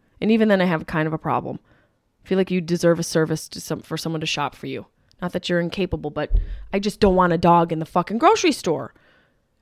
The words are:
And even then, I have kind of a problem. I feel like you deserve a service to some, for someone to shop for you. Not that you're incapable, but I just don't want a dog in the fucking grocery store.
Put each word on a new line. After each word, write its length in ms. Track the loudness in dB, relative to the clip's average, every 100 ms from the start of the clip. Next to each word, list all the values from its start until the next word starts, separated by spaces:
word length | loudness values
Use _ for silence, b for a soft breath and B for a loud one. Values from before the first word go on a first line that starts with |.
| _ _
And 100 | 0
even 180 | 2 4
then, 140 | 4
I 20 |
have 220 | 2 0 -2
kind 200 | -4 -2
of 60 |
a 60 | -4
problem. 400 | -2 -4 -4 -10 _ _ _ _ _ _
I 40 | -2
feel 100 | -2
like 120 | 0
you 100 | -2
deserve 380 | -2 0 2 2
a 40 |
service 460 | 0 0 0 -2 -8
to 120 | -14
some, 200 | -10 -10
for 160 | -8 -8
someone 240 | -6 -6
to 60 | -6
shop 280 | -4 -6
for 120 | -8 -10
you. 200 | -10 -12 _ _ _
Not 100 | -8
that 160 | -6 -2
you're 120 | -2
incapable, 500 | -2 -4 -4 -6 -8
but 220 | -6 0 0 B B B
I 60 | -4
just 220 | -2 2
don't 140 | 4
want 180 | 6 4
a 60 | 4
dog 340 | 6 6 4
in 60 | -2
the 80 | -2
fucking 320 | -2 -2 2
grocery 340 | 4 4 2
store. 420 | 0 -2 -4 -6 -16 _ _ _ _ _ _